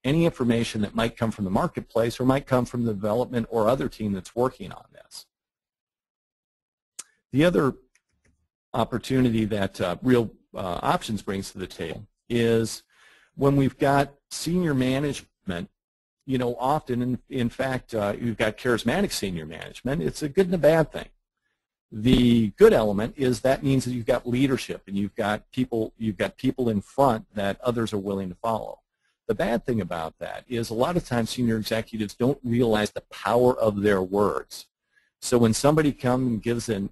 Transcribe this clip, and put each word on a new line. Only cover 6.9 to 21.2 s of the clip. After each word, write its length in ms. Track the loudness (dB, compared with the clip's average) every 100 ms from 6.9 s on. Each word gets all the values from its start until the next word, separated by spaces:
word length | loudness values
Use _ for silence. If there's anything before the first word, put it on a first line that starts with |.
| -20 -20 _ _
The 140 | 2 4
other 280 | 4 0 -2 _ _ _ _ _ _ _ _ _
opportunity 720 | -4 -2 -4 0 2 2 2 0
that, 340 | 0 -2 -2
uh, 160 | -4 -2
Real, 300 | 2 2 2 -8 _
uh, 260 | -10 -6 -4
Options 380 | -4 -4 -4 -6
brings 300 | -4 -6 -8
to 60 | -12
the 100 | -12
table 380 | -10 -10 -10 -16 _ _
is 540 | 0 2 2 0 -8 _ _ _ _ _ 0
when 200 | 2 4
we've 220 | 2 2
got 360 | 2 4 2 -4 _
senior 440 | -8 -2 0 0
management 960 | 0 0 0 -2 -6 -12 _ -8 -8 -8 _ _ _ _ _ -6
you 120 | -2
know, 180 | -2 -2
often, 420 | 0 0 -2 -4
in, 180 | -2 -4 -6
in 200 | -2 -2
fact, 440 | -2 -4 -4 -4
uh, 200 | -2 -2 -2
you've 180 | -4 -2
got 200 | -2 0
charismatic 540 | 0 2 2 0 -2
senior 340 | -2 -6 -6 -10
management. 560 | -12 -14 -10 -6 -2
It's 220 | -4 -4
a 60 | -4
good 180 | 0 0
and 80 | 4
a 40 |
bad 320 | 4 6 2
thing. 180 | -4 -12 _